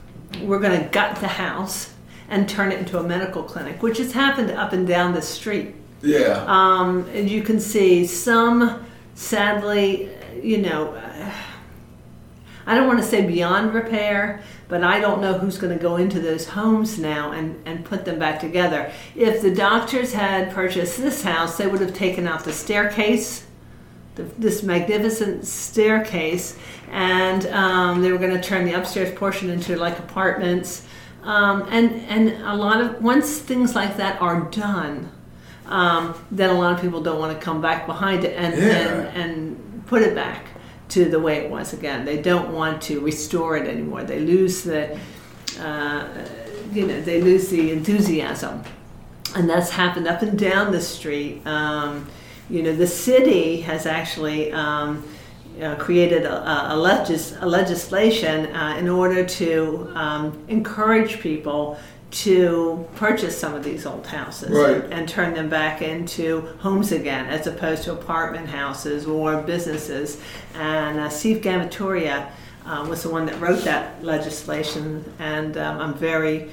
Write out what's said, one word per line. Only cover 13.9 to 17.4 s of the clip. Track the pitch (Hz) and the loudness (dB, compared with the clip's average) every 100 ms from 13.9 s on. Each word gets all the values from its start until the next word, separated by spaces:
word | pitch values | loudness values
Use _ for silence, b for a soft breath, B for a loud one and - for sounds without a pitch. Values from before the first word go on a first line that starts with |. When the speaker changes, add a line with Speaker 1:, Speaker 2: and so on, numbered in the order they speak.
| 220 208 202 208 - B B - | 0 2 0 0 -4 B B -4
Speaker 1:
but | 175 | 2
I | 175 202 | 4 4
don't | 208 190 | 2 2
know | 196 180 | 0 0
who's | 190 180 | -2 -2
gonna | 180 165 | -2 0
go | 170 175 | 0 2
into | 185 180 | 2 0
those | 160 160 - | 0 -2 -4
homes | 202 220 220 220 - | -2 2 4 2 -2
now | 151 151 151 | -2 -2 -4
and, | 160 | -4